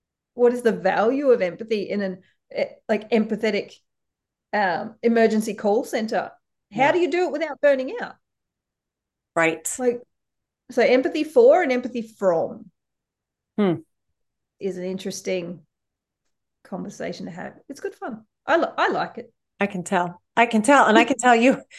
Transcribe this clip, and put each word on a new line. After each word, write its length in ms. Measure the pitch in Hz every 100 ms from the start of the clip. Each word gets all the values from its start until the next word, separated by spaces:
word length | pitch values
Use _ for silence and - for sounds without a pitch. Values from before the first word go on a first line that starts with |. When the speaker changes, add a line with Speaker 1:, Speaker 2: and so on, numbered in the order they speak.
| _ _ _
Speaker 1:
what 180 | - 240
is 100 | 240
the 100 | 233
value 580 | 185 180 170 214 269 285
of 100 | 240
empathy 400 | 180 170 220 220 -
in 100 | 208
an, 220 | 196 185 _ _ _
eh, 140 | - - - -
like, 220 | 214 -
empathetic, 640 | 226 220 214 220 202 - - _ _ _ _ _ _ _
um, 440 | 208 196 165 220 -
emergency 520 | 233 226 226 214 220
call 300 | 202 208 208
center? 460 | - 359 220 185 - - _ _ _
How 100 | 208
Speaker 2:
Yeah. 100 | 277
Speaker 1:
do 60 | 349
you 120 | 339
do 140 | 339 359
it 60 |
without 280 | 285 311 277
burning 340 | 285 269 262 453
out? 140 | - - _ _ _ _ _ _ _ _ _ _ _
Speaker 2:
Right. 340 | - 165 160 - -
Speaker 1:
Like, 240 | 254 240 - _ _ _ _ _ -
so 100 | -
empathy 400 | 208 254 302 330
for 380 | 302 262 233 339
and 80 | 330
empathy 320 | 254 247 240
from 680 | 226 - 190 165 131 - - _ _ _ _ _ _ _ _ -
Speaker 2:
Hmm. 180 | 202 160 - _ _ _ _ _ _ _
Speaker 1:
is 200 | 190 180
an 60 |
interesting 800 | 180 190 202 190 - 185 170 180 _ _ _ _ _ _ _ _ _ _
conversation 640 | _ 185 180 - 165 180 180
to 60 |
have. 220 | 170 - - -
It's 120 | 277
good 140 | 392
fun. 300 | - 370 220 - _ -
I 100 | 330
li-, 100 | 269 -
I 120 | 359
like 300 | 185 170 -
it. 140 | - _ _ -
Speaker 2:
I 60 | 202
can 180 | 190
tell. 360 | 175 190 175 175 _ -
I 100 | 233
can 160 | 226
tell. 240 | 214 277 220
And 120 | 214
I 60 |
can 140 | 233 269
tell 180 | 247 233
you 240 | 247 226 -